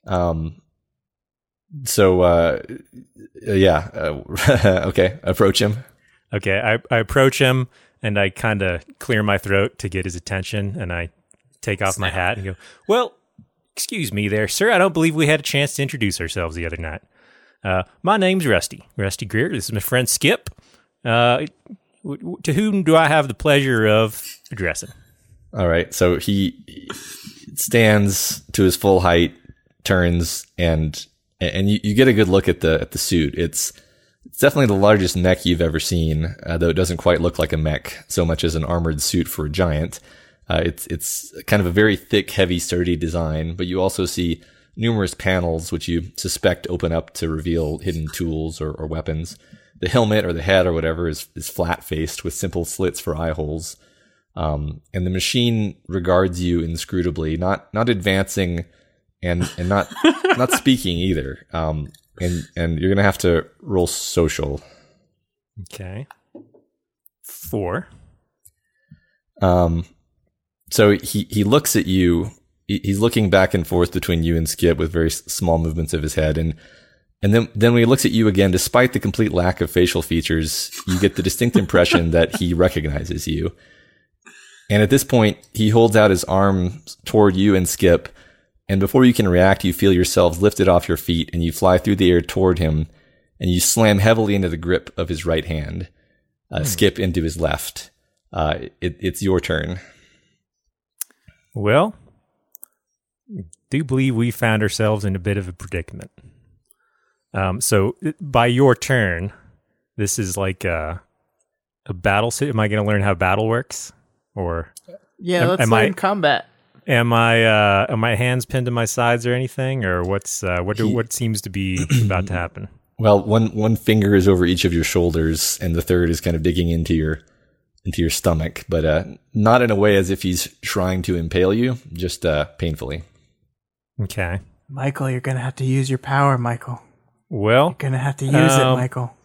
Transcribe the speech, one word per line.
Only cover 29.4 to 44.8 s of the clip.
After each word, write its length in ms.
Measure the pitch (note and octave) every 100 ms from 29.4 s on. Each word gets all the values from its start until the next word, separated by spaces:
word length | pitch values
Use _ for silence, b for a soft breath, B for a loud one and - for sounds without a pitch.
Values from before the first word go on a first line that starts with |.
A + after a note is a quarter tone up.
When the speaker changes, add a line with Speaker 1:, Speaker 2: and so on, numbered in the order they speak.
| - _ _ _
Speaker 1:
turns, 640 | - F#2 F2 F2 E2 - - -
and, 480 | E2+ D#2+ D#2 - - _ _ _
and 280 | F2+ F#2 G2
you, 120 | G#2+
you 120 | G#2
get 120 | G#2 C3
a 60 |
good 160 | G#2+ G2
look 200 | F#2+ F#2
at 120 | E2+
the, 200 | D#2+ D#2+
at 120 | -
the 60 | -
suit. 360 | - F2 D2 -
It's, 360 | E2+ - - b b b b b
it's 140 | - -
definitely 280 | C#3+ D3 B2+
the 80 | G2
largest 360 | G#2 G#2+ F2+ F#2
mech 280 | F2+ F#2
you've 160 | F2 E2+
ever 200 | E2 D#2
seen, 560 | - F2 D#2+ D#2 E2 - -
uh, 100 | E2
though 120 | E2+
it 60 | E2
doesn't 220 | F2+ E2+
quite 220 | F#2+ E2+
look 160 | E2+ -
like 140 | E2
a 40 | D#2+
mech 480 | D#2 D2+ - - -
so 180 | -
much 200 | E2 D#2+
as 100 | E2+
an 80 | D#2+
armored 380 | D2+ F2 E2 D2
suit 240 | - F2+ E2
for 180 | - D2+
a 40 |
giant. 480 | E2 F2 D2+ D#2+ - b b b b -
Uh, 140 | E2
it's, 220 | E2+ D#2 -
it's 480 | E2 - - - - -
kind 100 | G#2
of 60 | F2
a 40 |
very 240 | F2+ G#2+ G2
thick, 340 | - G#2 -
heavy, 300 | - F#2 F2+
sturdy 340 | - F2 F2
design, 600 | E2 E2 E2+ D#2+ D#2 E2 F2
but 100 | F2+
you 140 | F#2
also 220 | F#2+ - F2+
see 340 | - F2 D#2+ b b b
numerous 380 | -